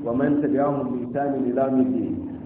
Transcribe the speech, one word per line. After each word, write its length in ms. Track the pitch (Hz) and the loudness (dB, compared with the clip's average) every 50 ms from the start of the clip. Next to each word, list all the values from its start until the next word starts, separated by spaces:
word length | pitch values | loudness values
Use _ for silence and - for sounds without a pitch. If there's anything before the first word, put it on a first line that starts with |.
| - | -4
ومن 260 | 117 120 131 139 151 143 147 143 | -2 0 2 2 2 2 2 2
تبعهم 340 | 139 127 131 143 147 143 135 131 | 2 2 2 2 2 0 0 -2
بإحسان 480 | 123 120 123 117 - 123 139 143 143 135 131 | -2 -4 -4 -6 -4 -4 -2 -2 -2 0 0
إلى 160 | 123 123 123 135 | 0 0 2 0
يوم 180 | 135 135 131 131 | 0 2 4 4
الدين. 340 | 127 - - 117 - - - - - - - - - | 4 4 2 0 0 -2 -2 -4 -6 -8 -10 -10 -12